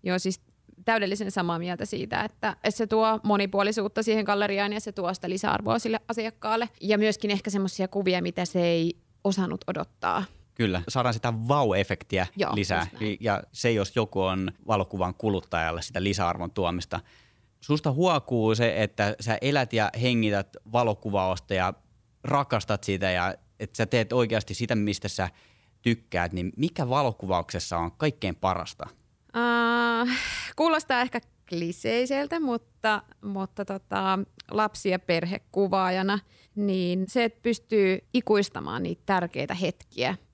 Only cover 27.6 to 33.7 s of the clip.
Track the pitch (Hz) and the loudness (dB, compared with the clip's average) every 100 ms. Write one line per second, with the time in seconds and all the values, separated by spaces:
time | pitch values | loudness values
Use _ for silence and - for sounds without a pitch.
27.6 | - 87 85 - 156 - 98 - 95 90 | -4 -2 -4 -2 -2 0 -4 0 0 0
28.6 | 82 - - - _ _ _ 233 240 233 | -6 -12 -14 -16 _ _ _ -2 0 2
29.6 | 233 240 233 233 247 254 - - - - | 2 2 2 0 0 -2 -4 -8 -10 0
30.6 | 320 311 - 247 254 233 - _ - 170 | 2 2 2 0 0 -4 -10 _ -8 -4
31.6 | 170 175 226 233 254 277 285 339 285 233 | -4 -4 0 0 0 -2 -2 -2 0 -2
32.6 | _ _ 220 208 - - 208 196 190 - | _ _ -2 -2 -4 -14 -8 -6 -6 -6
33.6 | 196 | -6